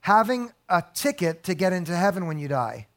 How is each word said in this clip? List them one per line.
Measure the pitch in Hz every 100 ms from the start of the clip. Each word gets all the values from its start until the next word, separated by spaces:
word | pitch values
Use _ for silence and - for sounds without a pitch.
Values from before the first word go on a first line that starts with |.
having | - 208 220 247 240 _ _
a | 180 -
ticket | - - 285 170 160
to | -
get | 170 185
into | 185 170 175
heaven | 196 190 170
when | 156
you | 147
die. | 139 117 113 107